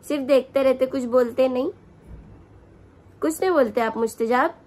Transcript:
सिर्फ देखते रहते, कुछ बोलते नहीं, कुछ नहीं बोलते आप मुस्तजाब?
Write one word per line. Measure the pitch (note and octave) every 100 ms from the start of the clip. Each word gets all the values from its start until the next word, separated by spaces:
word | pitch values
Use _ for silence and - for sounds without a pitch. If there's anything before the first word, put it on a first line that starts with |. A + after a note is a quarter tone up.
| -
सिर्फ | D4
देखते | C4 C4+ B3 C4+
रहते, | C4+ B3+ C4
कुछ | C4+
बोलते | B3 B3+ A#3+ A#3 C4
नहीं, | B3 C#4 - - - - - - - - - - - - _ _ -
कुछ | D#4 D#4+
नहीं | F#4+
बोलते | E4 A#3+ G#3+
आप | A3+ A3
मुस्तजाब? | A3+ - A3+ B3 D#4 -